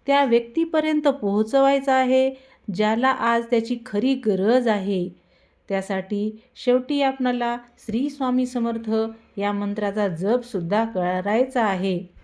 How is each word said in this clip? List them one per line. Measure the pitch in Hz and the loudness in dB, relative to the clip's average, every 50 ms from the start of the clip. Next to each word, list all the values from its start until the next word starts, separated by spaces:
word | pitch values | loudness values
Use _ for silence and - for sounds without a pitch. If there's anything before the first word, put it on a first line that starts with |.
| _ - | _ 0
त्या | 277 285 285 | 2 2 4
व्यक्तीपर्यंत | 247 233 240 233 - - 330 339 330 330 311 302 311 311 302 294 294 | 4 4 2 2 0 -2 -2 -2 0 0 0 0 2 0 2 2 2
पोहोचवायचा | 262 277 - 202 202 208 220 220 - 269 269 277 277 277 269 277 262 | 0 0 0 0 0 0 0 2 2 4 4 4 4 2 2 2 2
आहे, | 262 262 247 254 262 262 269 269 - - - _ _ _ - 175 | 2 4 4 4 4 4 2 0 -4 -14 -20 _ _ _ -6 -2
ज्याला | 180 208 214 220 226 254 262 | 0 0 2 2 2 2 2
आज | 262 - 226 233 233 233 233 | 2 2 0 0 0 0 0
त्याची | 233 240 226 226 226 247 233 - | 0 0 0 0 0 -4 -6 -6
खरी | - 208 202 247 262 269 | -6 -4 0 0 0 0
गरज | 262 - 220 190 180 190 214 240 254 240 233 | 0 0 0 0 2 2 2 2 4 4 2
आहे. | 208 202 190 196 202 185 175 180 - - _ _ _ _ _ _ _ _ _ - | 0 0 0 -2 -2 -2 -2 -4 -8 -14 _ _ _ _ _ _ _ _ _ -4
त्यासाठी | 196 190 190 - 202 190 180 185 214 202 208 214 214 - - _ _ | -4 -4 -2 -2 -4 -4 -4 -4 -4 -2 -2 -4 -6 -8 -16 _ _
शेवटी | - - 254 247 254 247 254 294 285 | -6 0 2 2 2 2 0 0 0
आपणाला | 277 269 269 269 254 247 247 240 240 233 240 247 254 - _ _ - | 2 0 0 0 -2 -2 0 0 -2 -2 -4 -6 -8 -14 _ _ -10
"श्री | - 208 233 277 294 | -6 -4 -2 -2 -4
स्वामी | 277 - 269 254 247 254 254 | -4 -4 -2 0 0 0 0
समर्थ" | 247 254 247 233 233 233 226 226 220 220 220 220 220 226 - - _ - 202 | 0 -2 -2 -2 -2 -2 -4 -4 -2 0 0 0 -2 -4 -10 -20 _ -8 -4
या | 202 202 | -2 -2
मंत्राचा | 208 202 202 202 202 208 208 202 196 214 208 196 | -2 -2 -2 -4 -4 -4 -4 -2 -2 0 -2 -2
जपसुद्धा | 170 160 185 202 233 247 240 - - 185 170 165 196 214 226 | -2 -2 0 0 0 0 -2 -4 -6 -6 -4 0 0 0 0
करायचा | 226 226 185 180 180 185 185 180 202 214 233 262 262 - 254 226 | 0 -2 -2 -2 -2 -2 -2 -2 0 0 0 0 0 0 0 0
आहे. | 208 190 180 185 196 185 175 180 - - - | 0 0 0 0 -2 -2 -2 -4 -8 -16 -20